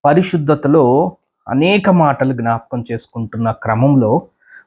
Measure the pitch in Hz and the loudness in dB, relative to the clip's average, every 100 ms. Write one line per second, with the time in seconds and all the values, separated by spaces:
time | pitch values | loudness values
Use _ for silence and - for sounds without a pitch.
0 | - 156 185 170 143 147 139 156 123 135 | 2 0 0 -2 0 0 2 2 4 2
1 | 165 - _ _ - 131 170 208 196 180 | -2 -6 _ _ -6 0 2 2 2 2
2 | 151 135 131 120 117 113 _ 120 117 117 | 2 0 -2 -2 -4 -4 _ -10 -8 -10
3 | - 120 110 110 113 110 110 110 139 135 | -10 -12 -10 -6 -6 -4 -4 0 2 2
4 | 110 147 - _ _ - | 2 0 -4 _ _ -20